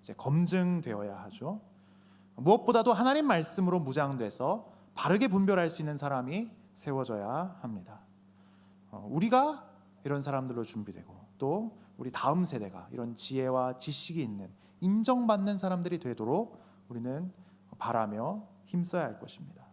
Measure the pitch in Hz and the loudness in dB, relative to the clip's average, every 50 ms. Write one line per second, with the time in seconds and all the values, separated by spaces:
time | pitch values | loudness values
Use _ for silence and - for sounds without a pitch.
0 | - - 101 - - - 139 160 175 165 160 185 180 180 180 175 151 131 110 104 | -14 -14 -14 -8 -2 0 2 2 2 4 2 2 2 2 0 0 -2 -4 -6 -6
1 | 101 104 98 98 95 104 - - 120 143 202 214 - - - - - - - - | -6 -8 -8 -10 -14 -14 -14 -10 -8 -8 -8 -8 -10 -16 -20 -20 -20 -20 -20 -20
2 | - - - - - - - - 127 156 208 - - - 233 233 226 240 233 185 | -20 -20 -20 -20 -20 -20 -12 0 6 6 6 6 6 6 4 6 6 6 4 6
3 | 240 262 277 302 311 285 214 170 160 - - - 190 180 175 180 160 135 131 151 | 6 4 4 4 4 4 4 4 2 0 0 0 2 2 2 2 0 0 0 0
4 | 147 139 139 127 117 104 - - 123 143 185 226 - - - - - - - - | 0 0 0 -2 -2 -4 -2 -2 0 0 0 0 -4 -12 -20 -20 -20 -18 -10 -4
5 | - - 175 208 247 254 185 196 196 190 202 180 175 165 165 - 156 151 147 143 | 2 4 4 6 6 4 4 4 4 6 4 4 4 2 0 -2 -4 -4 -4 -2
6 | 143 143 139 131 123 127 151 196 233 226 - - - - - - - 147 139 135 | -2 -2 0 0 -2 -2 -4 -4 -4 -6 -10 -20 -20 -20 -18 -12 -6 -4 -2 -2
7 | 131 - 113 104 101 104 123 147 175 190 180 - - 123 110 98 90 - - - | -2 -2 -2 -4 -2 -2 -2 -2 -4 -4 -8 -10 -10 -8 -8 -8 -10 -14 -20 -20
8 | - - - - - - - - - - - - - - - - - - - 101 | -20 -20 -20 -20 -20 -20 -20 -20 -20 -20 -20 -20 -20 -20 -20 -20 -20 -18 -16 -14
9 | 98 104 120 151 180 226 240 254 269 302 311 285 - - - - - - - - | -10 -4 -2 0 2 4 6 6 4 4 0 -4 -10 -20 -20 -20 -20 -20 -20 -10
10 | - 147 143 143 139 143 139 135 131 131 120 120 113 - - 110 104 101 92 92 | -4 -2 -2 -2 -2 -2 -2 -2 -2 -2 -4 -4 -4 -4 -6 -8 -8 -8 -10 -14
11 | - - - - - - - - 135 135 156 202 226 226 - - - - - - | -14 -18 -20 -20 -20 -20 -8 -4 -2 0 0 0 -2 -6 -8 -14 -20 -20 -14 -10
12 | 123 127 123 - - 131 147 180 180 165 - 120 104 98 92 95 90 - - 123 | -10 -8 -6 -2 0 2 2 2 2 0 -2 -6 -6 -8 -10 -14 -16 -12 -10 -8
13 | 120 117 117 113 - - 135 131 131 127 127 127 127 127 127 127 - - 143 - | -8 -8 -8 -8 -8 -4 -2 -2 0 0 2 2 0 0 -2 -6 -6 -4 -4 -4
14 | - - 170 170 143 113 107 98 98 92 - - - - - - - 185 196 220 | -4 -4 -4 -4 -4 -4 -6 -8 -10 -12 -16 -20 -20 -20 -12 -2 0 2 2 2
15 | 226 233 254 247 240 226 214 202 196 202 208 196 190 190 185 180 175 180 175 165 | 4 4 2 2 4 2 2 2 2 0 -2 0 0 0 0 0 -2 -2 -4 -4
16 | - 127 120 - 110 110 139 185 226 226 - - - - - - - - 123 117 | -4 -6 -4 -4 0 0 2 0 0 -2 -8 -20 -20 -20 -20 -20 -18 -12 -10 -6
17 | 117 123 131 147 180 185 185 - - - - - - - - - - 117 117 117 | -6 -4 -4 -4 -6 -8 -10 -14 -20 -20 -20 -20 -20 -20 -14 -8 -4 -2 0 0
18 | 110 104 104 107 117 147 202 214 208 - - - - - - 175 175 175 - 180 | 0 0 -2 -4 -4 -4 -4 -6 -10 -14 -20 -20 -16 -6 -4 -2 -2 0 -2 -2
19 | 160 123 107 - - - - - - - - - - - | -2 -2 -6 -10 -14 -16 -14 -16 -16 -18 -18 -20 -20 -20